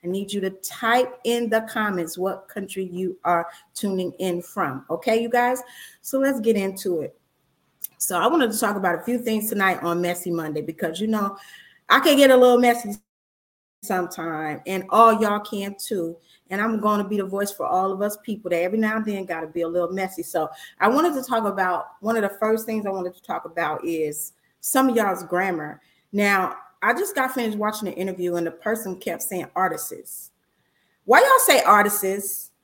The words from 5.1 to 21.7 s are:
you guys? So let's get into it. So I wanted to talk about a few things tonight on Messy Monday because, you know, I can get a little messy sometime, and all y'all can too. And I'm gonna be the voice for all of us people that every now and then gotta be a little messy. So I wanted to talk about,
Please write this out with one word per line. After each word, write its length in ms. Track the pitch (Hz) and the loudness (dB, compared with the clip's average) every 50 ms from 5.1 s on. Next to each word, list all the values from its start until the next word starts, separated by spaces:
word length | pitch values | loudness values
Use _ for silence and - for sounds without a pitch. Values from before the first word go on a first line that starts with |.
| 226 226 | 0 0
you 80 | 233 233 | 0 0
guys? 320 | 233 240 240 240 254 254 247 - - - - - - _ | 0 2 2 2 0 -2 -6 -12 -18 -20 -20 -20 -20 _
So 180 | _ - - 269 | _ -4 -2 0
let's 220 | 269 277 277 240 | 2 2 0 0
get 160 | 214 226 220 202 | 2 2 2 2
into 420 | 196 190 190 190 - 202 180 160 | 2 -2 -4 -4 -4 -4 -4 -2
it. 180 | 143 - - _ _ _ _ _ _ _ _ _ _ _ _ _ - - _ _ | -4 -8 -10 _ _ _ _ _ _ _ _ _ _ _ _ _ -16 -16 _ _
So 220 | - - 190 175 | -6 -2 0 2
I 80 | 170 233 | 2 4
wanted 240 | 311 339 269 226 | 4 4 2 2
to 80 | 208 214 | 2 0
talk 160 | - 208 208 | -2 -2 -2
about 240 | 202 190 185 170 165 | 0 0 0 0 0
a 40 | - | -2
few 160 | - 247 247 | -2 -4 -2
things 280 | 240 233 220 214 208 - | -2 -2 -2 -2 -2 -2
tonight 320 | - 208 196 190 180 - | -2 0 2 0 0 0
on 200 | - 170 170 175 | -2 -2 -2 0
Messy 300 | 175 175 175 175 - 180 | 0 -2 -2 -4 -4 -4
Monday 300 | 170 170 160 156 151 151 | -4 -4 -4 -4 -6 -6
because, 380 | 147 165 160 - - 165 160 165 | -6 -6 -8 -4 -6 -6 -4 -4
you 80 | 208 220 | -2 -2
know, 300 | 220 214 202 202 202 - - - - - - - _ _ _ _ | 0 0 -2 -2 -4 -8 -18 -20 -20 -20 -20 -20 _ _ _ _
I 100 | 190 262 | 4 4
can 180 | 269 339 285 269 | 6 6 6 8
get 140 | 285 269 | 8 8
a 60 | 262 254 | 10 8
little 200 | 247 247 247 247 | 8 8 8 8
messy 400 | 247 247 233 240 - 208 208 - _ _ _ _ _ _ _ _ _ _ _ _ _ _ _ _ - | 6 6 4 2 -2 -10 -10 -12 _ _ _ _ _ _ _ _ _ _ _ _ _ _ _ _ -8
sometime, 760 | - 202 185 180 170 - - 165 165 160 151 160 156 151 - - | -4 -2 -2 -2 -4 -6 -8 -8 -8 -6 -6 -6 -6 -8 -8 -8
and 200 | - 190 185 185 - | -6 -6 -6 -4 0
all 320 | - 208 233 226 220 214 | 6 8 8 8 8 4
y'all 200 | 220 208 202 208 | 2 0 0 -2
can 340 | 208 - - 202 196 196 196 196 | -4 -6 -8 -6 -6 -8 -8 -10
too. 380 | - - 226 190 170 165 170 165 _ _ _ _ _ _ | -8 -6 -4 -4 -4 -6 -8 -12 _ _ _ _ _ _
And 120 | 185 196 | -4 -2
I'm 180 | 208 233 226 214 | -2 0 -2 0
gonna 240 | 196 214 214 208 202 | 2 2 2 2 0
be 140 | 190 208 202 | -2 -2 -2
the 80 | 196 | -2
voice 260 | 185 190 196 202 202 | -2 -2 -4 -4 -4
for 140 | - - - | -4 -6 -4
all 260 | - - 185 190 190 | 0 0 0 0 0
of 100 | 196 190 | -2 -2
us 160 | 202 208 208 - _ | -2 -4 -4 -6 _
people 260 | - 214 190 - 180 | -10 -10 -8 -4 -2
that 120 | 175 170 | -2 0
every 180 | 175 180 202 220 | 0 0 0 0
now 160 | 220 214 220 | 0 0 0
and 100 | 226 214 | -2 -4
then 200 | 208 208 190 190 | -4 -4 -6 -6
gotta 220 | 175 170 160 160 156 | -6 -6 -6 -6 -6
be 140 | - 170 | -4 -4
a 60 | 170 165 | -4 -2
little 240 | 170 180 175 170 | 0 0 0 0
messy. 320 | 185 190 190 185 - - 175 | -2 -4 -4 -6 -6 -8 -10
So 260 | - - 170 156 156 - - - - - _ | -4 -2 -2 -2 -2 -6 -14 -20 -20 -6 _
I 80 | - 208 | 2 2
wanted 260 | 240 285 320 349 302 | 4 4 2 2 0
to 60 | 269 | -2
talk 220 | 254 254 254 226 214 | -4 -2 -2 -2 0
about, 440 | 202 185 190 185 180 | -2 -2 0 0 0